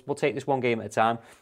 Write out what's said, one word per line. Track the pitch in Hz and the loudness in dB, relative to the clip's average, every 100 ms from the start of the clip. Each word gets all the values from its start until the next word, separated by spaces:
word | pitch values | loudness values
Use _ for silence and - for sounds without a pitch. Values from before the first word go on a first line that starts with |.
| - | -8
we'll | 143 | -2
take | 147 123 | -2 0
this | 131 | -2
one | 135 | 0
game | 120 113 | 0 0
at | 104 | -2
a | |
time. | - 113 117 - - | 2 2 0 -8 -20